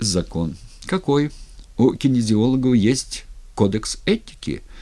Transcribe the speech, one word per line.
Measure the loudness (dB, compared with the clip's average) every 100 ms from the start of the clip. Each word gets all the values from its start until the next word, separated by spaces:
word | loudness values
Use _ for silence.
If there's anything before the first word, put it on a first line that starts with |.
закон". | -2 -2 -2 -4 -4 -6 -16 -18 -6
"Какой?" | -4 0 0 0 -6 -18 -20 -10 2
"У | 2
кинезиологов | 4 2 2 2 2 4 2 2
есть | 4 4 2 -4 -12 -14 -18 -10
кодекс | 0 2 2 -4 -6 -2
этики". | -2 -4 -12 -8 -8 -10 -20